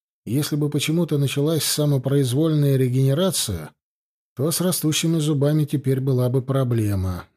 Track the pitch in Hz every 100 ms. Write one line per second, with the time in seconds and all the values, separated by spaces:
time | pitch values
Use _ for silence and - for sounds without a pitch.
0 | _ _ - 135 143 147 147 147 156 165
1 | 160 147 135 143 147 160 - - 147 139
2 | 135 143 131 131 165 151 143 131 127 131
3 | 135 139 190 - - 85 76 _ _ _
4 | _ _ _ - 151 165 180 - 156 147
5 | 165 165 151 143 143 156 143 139 131 135
6 | 135 127 123 131 127 135 127 117 104 95
7 | 92 87 -